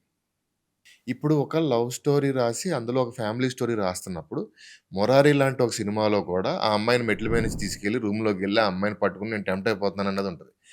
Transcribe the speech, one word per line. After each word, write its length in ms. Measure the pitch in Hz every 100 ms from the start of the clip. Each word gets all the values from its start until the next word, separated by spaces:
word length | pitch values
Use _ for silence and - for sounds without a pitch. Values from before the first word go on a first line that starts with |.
| _ _ _ _ _ _ _ _ _ - -
ఇప్పుడు 280 | 123 151 151
ఒక 220 | 135 160
లవ్ 240 | 160 117 120
స్టోరీ 380 | 123 143 143 139
రాసి 360 | 131 117 117 190
అందులో 280 | 147 113 127
ఒక 100 | 120
ఫ్యామిలీ 340 | 113 107 120 131
స్టోరీ 260 | 127 120 113
రాస్తున్నప్పుడు, 680 | 95 90 - 87 76 139 214 _ - - _
మురారి 400 | 92 107 135 143
లాంటి 280 | 143 135 131
ఒక 100 | 120
సినిమాలో 460 | 117 101 104 107 104
కూడా 280 | 85 90 104 175
ఆ 120 | 107
అమ్మాయిని 320 | 104 110 123 117
మెట్ల 220 | 104 113
మీద 120 | 117
నుంచి 160 | 110 -
తీసుకెళ్ళి 380 | 98 - 101 120
రూమ్లోకి 400 | 107 104 110 98
వెళ్ళి 200 | 98 107
ఆ 60 | 107
అమ్మాయిని 300 | 92 104 104
పట్టుకుని 320 | 101 92 107
నేను 140 | 107 95
టెంప్ట్ 200 | 95 101
అయిపోతున్నాను 400 | 101 101 95 98
అన్నది 180 | 98 98
ఉంటది. 200 | 82 - _ _